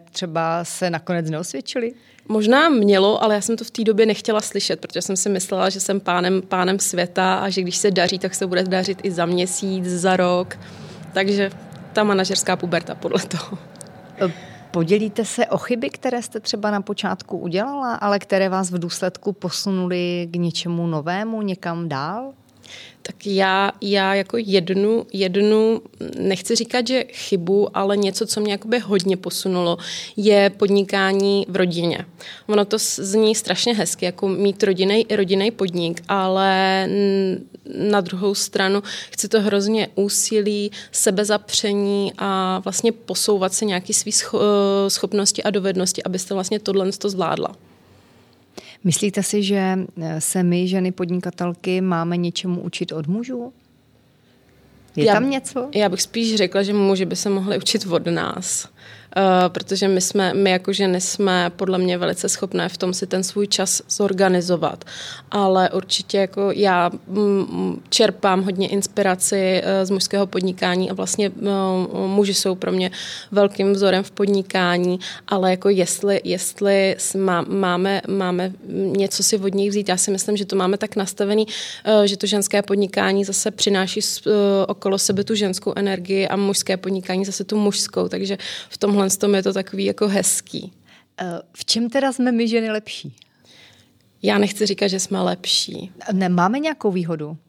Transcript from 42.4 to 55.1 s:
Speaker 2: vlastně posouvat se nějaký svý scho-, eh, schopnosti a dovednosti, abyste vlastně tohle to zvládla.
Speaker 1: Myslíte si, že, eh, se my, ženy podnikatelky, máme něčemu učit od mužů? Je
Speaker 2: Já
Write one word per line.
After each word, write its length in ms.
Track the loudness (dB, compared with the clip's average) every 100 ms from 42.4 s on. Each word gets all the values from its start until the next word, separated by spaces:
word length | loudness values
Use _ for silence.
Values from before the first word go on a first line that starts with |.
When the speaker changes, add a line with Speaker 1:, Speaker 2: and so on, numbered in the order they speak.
| 0 -2
Speaker 2:
vlastně 280 | -4 0 0
posouvat 640 | 0 -4 -2 2 2 2
se 120 | 0 -2
nějaký 280 | -2 -2
svý 180 | -2 0
scho-, 280 | -2 0 2
eh, 480 | 2 4 4 2 2
schopnosti 540 | 0 -2 0 0 0
a 60 | -2
dovednosti, 540 | 0 0 0 -2 -2
abyste 300 | -4 -6 -4
vlastně 260 | -6 -4 -4
tohle 320 | -2 0 0
to 180 | -2 -4
zvládla. 460 | -2 -2 -2 -4 -8 -20 _ _ _ _ _ _ _ _ -20 -20 -4
Speaker 1:
Myslíte 400 | -2 0 0 0
si, 200 | 0 0
že, 360 | 0 2 2 0 -4 -8
eh, 200 | -6 -4
se 220 | -2 0
my, 240 | 2 2 2
ženy 240 | 0 -2
podnikatelky, 920 | -2 -4 -4 -4 -6 -6 -4 -2 0
máme 360 | 0 0 0 0
něčemu 440 | -2 -4 -4 -4
učit 300 | -6 -6 -6
od 160 | -6 -4
mužů? 460 | -4 -4 -8 -10 -16 _ _ _ _ _ _ _ _ _ _ _ _ -8 2
Je 100 |
Speaker 2:
Já 80 | 6